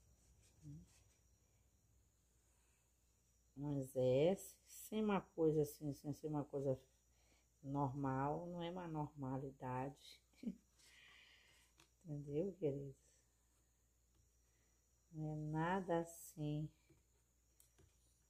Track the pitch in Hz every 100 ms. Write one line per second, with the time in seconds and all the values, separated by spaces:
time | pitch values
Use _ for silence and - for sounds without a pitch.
0 | - - - - - - 151 151 180 -
1 | - _ _ _ _ _ _ _ _ _
2 | _ _ _ _ _ _ _ _ _ _
3 | _ _ _ _ _ 135 147 139 131 131
4 | 127 131 165 190 - - - - - 220
5 | 214 190 - - 160 156 147 - 151 135
6 | 151 135 156 147 135 143 135 127 - _
7 | _ _ _ _ _ _ 135 143 139 143
8 | 135 131 143 156 175 175 170 180 170 156
9 | 147 147 131 131 139 - 131 127 135 139
10 | - - _ - 240 - _ _ - -
11 | - - - - - - _ - - _
12 | 170 147 147 147 196 175 147 139 139 135
13 | _ _ _ _ _ _ _ _ _ _
14 | _ _ _ _ _ _ _ _ _ _
15 | _ 160 156 156 151 156 165 190 175 170
16 | 170 - - - 151 151 156 - _ -
17 | _ _ _ _ _ - _ - - _
18 | _ _